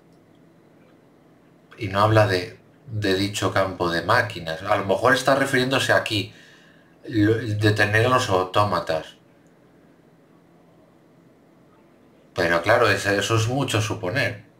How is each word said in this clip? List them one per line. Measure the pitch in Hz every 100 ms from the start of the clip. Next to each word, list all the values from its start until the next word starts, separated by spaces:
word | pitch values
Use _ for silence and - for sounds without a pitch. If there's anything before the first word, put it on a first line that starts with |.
| _ _ _ _ _ _ _ _ _ _ _ _ _ _ _ _ _ -
Y | 101
no | 98
habla | 110 110 98
de, | 92 90 - _ _ -
de | 107 101
dicho | 95 101 - 95
campo | 98 95 85 85
de | 85
máquinas. | 85 120 - 85 82 80
A | 98 101
lo | 95
mejor | 92 120
está | 131 143
refiriéndose | 139 135 127 127 131 -
aquí, | 98 - 104 - - - - - _ _ _
lo, | - 110 104
detener | 113 113 104 104 104 101 110 123
a |
los | 131 -
autómatas. | 92 92 104 104 87 82 80 - - _ _ _ _ _ _ _ _ _ _ _ _ _ _ _ _ _ _ _ _ _ _ _ _ _ _ _ _ _ _ _
Pero | - 85 85
claro, | 104 120 110
es, | 95 101
eso | 101 - 113
es | 110
mucho | 135 135 107
suponer. | 104 - 90 139 110 - -